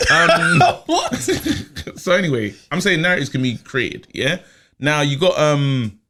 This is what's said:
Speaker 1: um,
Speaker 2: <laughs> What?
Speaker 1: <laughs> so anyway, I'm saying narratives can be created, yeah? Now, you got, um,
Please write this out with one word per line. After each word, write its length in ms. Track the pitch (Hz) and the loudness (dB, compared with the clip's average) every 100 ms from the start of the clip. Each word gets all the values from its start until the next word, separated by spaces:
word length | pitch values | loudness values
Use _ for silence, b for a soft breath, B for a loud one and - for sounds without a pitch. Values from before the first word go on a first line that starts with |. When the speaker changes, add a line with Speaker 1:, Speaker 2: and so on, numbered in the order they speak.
| 170 | 2
Speaker 1:
um, 480 | 156 170 330 330 - | 4 4 4 2 4
Speaker 2:
<laughs> 260 | 359 - - | 4 2 -2
What? 300 | 349 679 - | -2 -2 -4
Speaker 1:
<laughs> 800 | - 320 - 247 - - - - | -2 -2 -2 -4 -8 -14 -16 -8
so 140 | - | -2
anyway, 400 | 185 175 123 104 - _ | 0 0 -2 -4 -8 _
I'm 80 | 170 | -4
saying 200 | 202 170 | 0 0
narratives 280 | 180 180 139 | 2 0 -2
can 120 | 131 | -2
be 160 | 127 110 | -2 -4
created, 500 | - 131 95 - - | -6 -4 -4 -8 -12
yeah? 240 | - 131 180 b b b _ | -4 -4 -4 b b b _
Now, 220 | 135 151 | -2 0
you 160 | 143 139 | 0 0
got, 200 | 185 - | 0 2
um, 640 | 151 147 139 131 110 - | 2 2 2 0 -2 -8